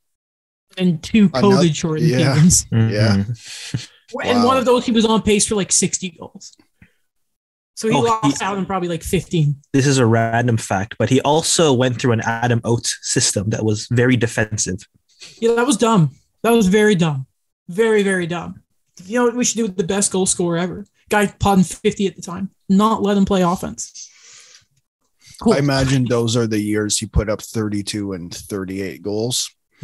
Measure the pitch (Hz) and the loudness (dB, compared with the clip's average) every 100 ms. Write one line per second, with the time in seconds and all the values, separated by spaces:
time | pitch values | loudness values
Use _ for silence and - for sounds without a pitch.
0 | _ _ _ _ _ _ _ - 185 160 | _ _ _ _ _ _ _ -4 -2 -2
1 | - 226 196 131 202 190 170 151 170 156 | 0 2 2 4 4 4 2 0 -4 0
2 | 160 127 131 139 170 - - 113 110 104 | 0 2 2 4 4 4 2 0 2 2
3 | 110 98 101 120 - - - - - _ | 2 2 -2 -6 -12 -16 -10 -10 -10 _
4 | _ 254 - 247 240 262 240 247 240 226 | _ -6 -2 2 4 2 2 2 2 2
5 | 220 220 214 208 - 214 180 - 185 - | 4 2 2 2 2 -2 0 0 0 -4
6 | 185 160 - 196 - - _ _ _ _ | -10 -12 -18 -20 -20 -20 _ _ _ _
7 | _ _ _ _ _ _ _ - 220 233 | _ _ _ _ _ _ _ -6 0 2
8 | 233 220 285 - 202 202 185 190 175 165 | 2 2 0 0 -2 -4 -4 -4 -4 -6
9 | - 185 - 175 147 143 _ 135 135 135 | -4 -4 -2 0 0 -2 _ 0 2 4
10 | 117 113 113 113 123 113 - 98 104 - | 4 4 2 0 2 0 0 -4 -4 -4
11 | 110 127 135 151 160 - 160 123 127 117 | 0 2 2 0 0 2 2 4 0 0
12 | 131 113 113 113 120 113 107 117 - - | 0 0 -2 -2 0 0 0 -2 -4 -8
13 | - - - - 101 - 110 104 - 120 | -4 -2 -2 -2 -4 -2 -2 -2 -2 2
14 | 123 127 117 - 107 104 - 92 - _ | 2 2 0 -2 -4 -4 -6 -8 -12 _
15 | _ _ - - 226 233 254 226 226 220 | _ _ -20 -4 0 2 0 2 2 4
16 | 147 - _ _ 214 233 185 214 214 196 | 2 -2 _ _ 0 2 4 4 4 2
17 | 165 139 131 _ _ _ - 175 226 214 | 0 -2 -8 _ _ _ -8 -2 2 2
18 | 196 190 170 170 175 185 _ _ _ - | 2 -2 -4 -6 -10 -14 _ _ _ -20
19 | 180 240 240 240 240 208 220 185 170 196 | -6 0 0 0 -2 -2 -4 -4 -4 -2
20 | 196 190 190 - 175 170 180 170 208 _ | -2 -2 -2 -2 -2 -2 -4 -8 -14 _
21 | - 208 202 - 214 196 175 - 214 202 | -2 0 0 0 2 2 2 0 -4 -2
22 | 196 180 175 175 196 _ - 190 214 226 | -4 -6 -14 -10 -10 _ 0 2 2 2
23 | 202 202 190 196 180 185 - - - - | 0 2 2 2 0 -2 -6 -12 -14 -16
24 | - _ - - - - _ _ _ _ | -20 _ -20 -20 -20 -20 _ _ _ _
25 | _ _ - - 233 139 143 135 135 135 | _ _ -20 -4 0 2 2 0 2 0
26 | 120 120 117 120 113 107 104 104 107 - | 0 0 0 0 0 -2 -2 -2 -2 -4
27 | 104 - 104 104 - 117 107 104 101 107 | -4 -4 -2 -4 -6 -6 -4 -6 -6 -8
28 | 101 95 85 - - 104 92 95 95 71 | -8 -8 -12 -14 -10 -10 -8 -8 -10 -10
29 | 95 104 117 127 - _ _ _ | -8 -4 -4 -4 -8 _ _ _